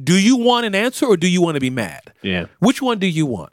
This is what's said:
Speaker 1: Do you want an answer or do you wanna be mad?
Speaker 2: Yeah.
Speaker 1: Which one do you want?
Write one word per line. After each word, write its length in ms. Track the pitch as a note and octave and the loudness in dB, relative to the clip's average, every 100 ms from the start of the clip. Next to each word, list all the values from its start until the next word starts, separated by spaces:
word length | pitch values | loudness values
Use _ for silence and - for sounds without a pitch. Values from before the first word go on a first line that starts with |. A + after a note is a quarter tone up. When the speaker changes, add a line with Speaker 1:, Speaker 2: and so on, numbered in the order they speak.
Speaker 1:
Do 120 | C3 F#3 | 0 2
you 160 | G3+ C4 | 4 4
want 300 | A#3 A#3+ A3+ | 4 2 0
an 80 | |
answer 320 | G3 A#3+ - C4+ | -2 -2 0 0
or 100 | F#3+ | 2
do 120 | F3+ | 2
you 120 | F3+ | 2
wanna 200 | E3+ D3 | 0 0
be 100 | C3 | -4
mad? 420 | B2+ F#2+ D2+ - _ | -4 -6 -10 -20 _
Speaker 2:
Yeah. 240 | G2 F#2 E2 - | -6 -4 -6 0
Speaker 1:
Which 240 | G#3+ C4+ | 0 2
one 160 | C4 A3+ | -2 -2
do 80 | F#3+ | -2
you 200 | D#3+ D3+ | -2 -4
want? 260 | G#2 C#2+ | -6 -12